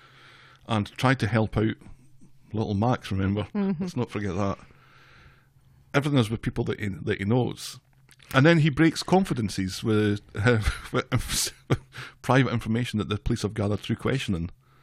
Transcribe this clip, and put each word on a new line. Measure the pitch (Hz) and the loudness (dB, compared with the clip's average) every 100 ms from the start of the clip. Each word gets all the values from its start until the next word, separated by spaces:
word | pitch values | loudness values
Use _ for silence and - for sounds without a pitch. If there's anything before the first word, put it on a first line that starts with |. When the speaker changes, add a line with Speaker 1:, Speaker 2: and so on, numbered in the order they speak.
| - - - - - - - | -20 -20 -20 -20 -20 -14 -4
Speaker 1:
and | 110 98 | -2 -2
tried | - 131 131 | 0 2 2
to | 107 | 2
help | 113 107 110 | 0 0 0
out | 110 - - - - - - - - | -2 -4 -14 -20 -20 -20 -20 -20 -10
little | 110 - | -6 -2
Max, | 101 120 123 - | 0 2 0 -2
remember? | 95 95 104 101 208 | -2 -2 -2 -4 -2
Speaker 2:
Mm-hmm. | 196 156 | -2 -2
Speaker 1:
Let's | 185 123 | -4 -4
not | 117 | -6
forget | 107 101 87 | -4 -4 -2
that. | 98 - - - - - - - - _ _ _ _ _ _ | -2 -4 -12 -20 -20 -20 -20 -20 -20 _ _ _ _ _ _
Everything | 143 143 139 | -2 2 2
is | 107 | 2
with | 113 | 0
people | - 123 117 | -4 -4 -4
that | - | -4
he, | 104 - | -6 -6
that | 107 95 | -4 -2
he | 98 | 0
knows. | 127 107 - - - _ _ _ - - | 0 0 -6 -14 -16 _ _ _ -20 -2
And | 135 156 | 4 6
then | 165 | 6
he | 156 | 4
breaks | 131 160 - | 4 2 2
confidences | - 185 196 123 104 - 95 - | 2 2 2 -2 -4 -2 -4 -4
with, | 117 107 104 104 - - | 0 2 2 0 -6 0
uh, | 117 110 104 - | 2 4 2 -4
<laughs> | - | -4
with | 127 - | -4 0
inf-, | 107 - - - - - - - | -2 -2 -4 -4 -6 -4 -4 -4
<laughs> | - - - | -18 -18 -8
private | - 127 123 | 2 4 4
information | 117 110 113 123 107 | 0 -2 -2 -2 -4
that | 85 | -2
the | 104 | -4
police | - 117 | -2 -2
have | 104 | -4
gathered | 110 101 101 | -4 -2 -2
through | - 113 | -4 -4
questioning. | 113 131 - 87 85 - _ _ | -2 -2 -2 -4 -4 -10 _ _